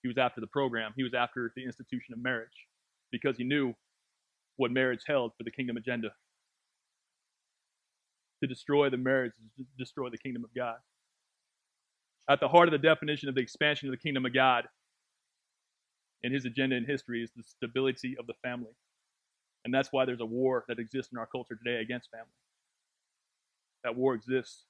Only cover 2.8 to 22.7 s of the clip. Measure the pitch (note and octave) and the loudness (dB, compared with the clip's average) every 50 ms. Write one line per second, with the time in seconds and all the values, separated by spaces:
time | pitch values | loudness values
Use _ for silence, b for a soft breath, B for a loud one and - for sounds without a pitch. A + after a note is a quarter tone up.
2.8 | _ _ _ _ _ _ - A#2+ - C#3+ B2 A#2+ B2 B2+ C#3+ D3 C#3 B2 A2+ _ | _ _ _ _ _ _ -10 -2 -2 -2 -2 0 -2 0 0 2 0 0 -2 _
3.8 | _ _ _ _ _ _ _ _ _ _ _ _ _ _ _ - C3 A#2+ B2 C3 | _ _ _ _ _ _ _ _ _ _ _ _ _ _ _ -2 0 0 2 2
4.8 | C3 B2+ B2 A#2 - - D3 C3+ B2 A#2 - _ A#2 A2+ - - C3 B2 A#2 A#2 | 2 2 0 -2 -4 0 0 0 0 -2 -6 _ -12 -12 -6 -6 -4 -4 -4 -6
5.8 | A2 B2+ B2 A#2 A2 G#2+ - _ _ _ _ _ _ _ _ _ _ _ _ _ | -4 -4 -4 -4 -4 -8 -10 _ _ _ _ _ _ _ _ _ _ _ _ _
6.8 | _ _ _ _ _ _ _ _ _ _ _ _ _ _ _ _ _ _ _ _ | _ _ _ _ _ _ _ _ _ _ _ _ _ _ _ _ _ _ _ _
7.8 | _ _ _ _ _ _ _ _ _ _ _ _ - C3+ B2+ - - - C#3+ C#3+ | _ _ _ _ _ _ _ _ _ _ _ _ -6 -6 -6 -10 -4 2 4 4
8.8 | D3 C#3 B2+ B2 B2+ C3 C3+ C3 B2+ A#2 - _ A2 A2 _ - C3 - _ B2+ | 4 4 2 0 2 2 2 2 2 -2 -6 _ -20 -20 _ -16 -16 -16 _ -12
9.8 | B2+ - - - C3 B2 A#2 G#2+ - C#3 B2 A#2+ A#2 G#2+ _ C3 B2+ A#2+ A2+ B2 | -12 -10 -6 -8 -8 -8 -8 -10 -10 -8 -8 -8 -10 -8 _ -6 -4 -4 -6 -8
10.8 | _ _ _ _ _ _ _ _ _ _ _ _ _ _ _ _ _ _ _ _ | _ _ _ _ _ _ _ _ _ _ _ _ _ _ _ _ _ _ _ _
11.8 | _ _ _ _ _ _ _ _ _ - C#3+ C#3 D#3 B2+ D3 F3 F3 E3+ D#3 C#3+ | _ _ _ _ _ _ _ _ _ 2 2 4 4 8 8 10 10 10 6 4
12.8 | C#3 E3 D#3 - - D3+ D3 C#3+ - C#3 C3 C3 B2 - - - D#3 D3+ D3 - | 6 6 4 4 2 -4 -4 -2 -4 -2 0 0 -2 -2 -2 0 2 2 2 0
13.8 | - C3+ C3 B2+ - D#3 C#3+ C3 B2+ B2+ A#2+ C3 C3 C3 B2 A#2+ A#2+ - _ _ | -4 -6 -8 -6 -4 -2 -2 0 -2 2 4 6 6 6 6 4 0 -4 _ _
14.8 | _ _ _ _ _ _ _ _ _ _ _ _ _ _ _ _ _ _ _ _ | _ _ _ _ _ _ _ _ _ _ _ _ _ _ _ _ _ _ _ _
15.8 | _ _ _ _ _ _ _ _ - A#2+ C3 C#3 B2+ B2 A#2 C3+ C3+ C3 C3 B2 | _ _ _ _ _ _ _ _ -6 -4 -4 -2 -4 -4 -2 -2 0 0 0 -2
16.8 | A#2 B2 C#3+ C3+ - - A#2+ A#2 A#2 A2+ _ B2 A2+ - - _ - A#2+ A#2 B2+ | -2 -2 -4 -4 -4 -6 -6 -6 -6 -6 _ -18 -20 -20 -12 _ -10 -4 -2 0
17.8 | C3+ C3+ B2 - - B2+ C3 B2+ A#2+ A#2+ A2+ _ - B2+ B2 B2 A#2+ A2 - _ | 0 0 0 -2 -6 -8 -8 -8 -10 -12 -12 _ -8 -8 -6 -6 -10 -14 -16 _
18.8 | _ _ _ _ _ _ _ _ _ _ _ _ _ _ _ _ _ B2 B2+ C3+ | _ _ _ _ _ _ _ _ _ _ _ _ _ _ _ _ _ 0 2 2
19.8 | C3+ - - C3+ C3 C3 B2 A#2 A#2 A2 A2+ B2 C3 C3 C3 A#2+ A2+ - A#2+ A#2 | 2 2 2 2 2 2 0 -4 -4 -4 0 2 2 2 2 2 -2 -2 -6 -6
20.8 | A#2 A2 - C3+ B2 - B2 A#2+ A2+ - - B2+ A#2+ _ A#2 G#2+ A2+ A#2+ A#2+ A#2 | -6 -6 -4 -6 -6 -6 -8 -10 -10 -6 -6 -8 -8 _ -14 -6 -4 -4 -2 -2
21.8 | A2+ A2+ B2 B2 - - - A2+ A2+ _ _ _ _ _ _ _ _ _ | -2 -4 -4 -8 -8 -12 -18 -18 -18 _ _ _ _ _ _ _ _ _